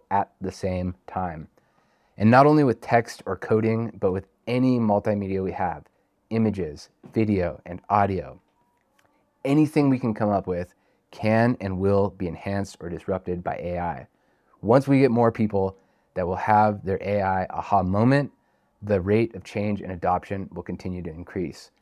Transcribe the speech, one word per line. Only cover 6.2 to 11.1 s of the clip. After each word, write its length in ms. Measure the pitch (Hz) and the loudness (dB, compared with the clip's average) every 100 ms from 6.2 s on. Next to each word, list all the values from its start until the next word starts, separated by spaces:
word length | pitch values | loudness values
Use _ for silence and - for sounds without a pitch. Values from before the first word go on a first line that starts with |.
| - | -6
images, 600 | 113 110 95 80 73 - _ - | 0 0 0 -6 -10 -20 _ -6
video, 480 | 110 107 98 85 - | -2 0 0 -2 -6
and 140 | 85 87 - | -14 -14 0
audio. 520 | 104 101 92 127 - _ _ _ _ _ _ _ _ _ _ | 2 2 -2 -8 -18 _ _ _ _ _ _ _ _ _ _
Anything 440 | 139 151 151 156 139 | 0 2 4 4 2
we 100 | 127 | 2
can 140 | 117 | -2
come 160 | 107 107 | 0 0
up 160 | 98 | 0
with 280 | 92 87 90 _ _ _ | -2 -6 -6 _ _ _
can 460 | _ | _